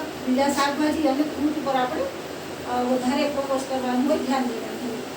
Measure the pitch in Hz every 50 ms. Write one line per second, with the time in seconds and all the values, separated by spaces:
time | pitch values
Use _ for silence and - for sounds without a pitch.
0 | - - - - - 254 254 262 277 285 269 269 277 285 285 302 302 302 - -
1 | 294 262 269 285 302 - - - 285 302 - 302 262 277 269 254 254 254 311 339
2 | 554 539 - - - - - - - - - - - - - - - 247 254 247
3 | 247 254 277 294 285 285 - 277 269 269 269 262 - - 262 262 247 247 247 247
4 | 277 302 311 - - 254 269 262 247 240 226 - - - - - 254 233 226 -
5 | - - -